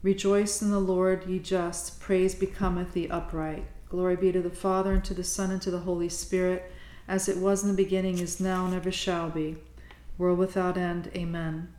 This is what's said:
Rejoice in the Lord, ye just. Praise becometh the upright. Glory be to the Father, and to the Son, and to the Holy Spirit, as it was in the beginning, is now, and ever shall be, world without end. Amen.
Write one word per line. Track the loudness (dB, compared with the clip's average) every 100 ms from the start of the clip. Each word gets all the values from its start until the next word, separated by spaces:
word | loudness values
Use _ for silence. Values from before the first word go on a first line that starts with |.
Rejoice | 2 2 4 4 4 0
in | 2
the | 2
Lord, | 2 4 4 2 0
ye | -4
just. | 0 0 0 -4 -8 -10
Praise | 0 4 4
becometh | 2 -2 0 0 0 -2
the | -2 -2
upright. | -4 -4 -4 -4 -4 -8 -12 -6
Glory | 0 2 4
be | 4
to | 2
the | -2
Father, | -2 0 2 4
and | 2 2
to |
the | -4
Son, | -4 -2 -2
and | -2
to | -2
the | -4
Holy | -2 -2 -2
Spirit, | -4 -2 0 2 0 -4 -14 -16 -18 -4
as | -2 0
it | 0
was | 2 2
in | 2
the | 2
beginning, | 2 2 2 0
is | -2 -2
now, | 0 0 0
and |
ever | 0 -2
shall | -2 -2 -2 -2
be, | -2 -4 -4 -12 -20 -20 -18 -12 0
world | 2 4
without | 2 2 0 0
end. | 0 -2 -6 -6
Amen. | -4 -2 -4 -4 -8